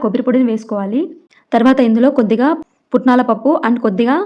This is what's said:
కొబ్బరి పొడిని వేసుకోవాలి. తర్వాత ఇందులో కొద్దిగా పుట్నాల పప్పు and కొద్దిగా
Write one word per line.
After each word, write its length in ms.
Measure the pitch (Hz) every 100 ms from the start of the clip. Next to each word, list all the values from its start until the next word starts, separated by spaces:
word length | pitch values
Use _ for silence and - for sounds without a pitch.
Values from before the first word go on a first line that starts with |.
కొబ్బరి 200 | 226 247 254
పొడిని 180 | 247 240
వేసుకోవాలి. 500 | 220 - 208 196 254 359 - _ _ _
తర్వాత 260 | 233 247 269 233
ఇందులో 200 | 226 262 285
కొద్దిగా 320 | 208 220 277 330 - _ _
పుట్నాల 280 | 254 254 247 240
పప్పు 220 | 220 269 330 226
and 100 | 233 220
కొద్దిగా 300 | 185 233 311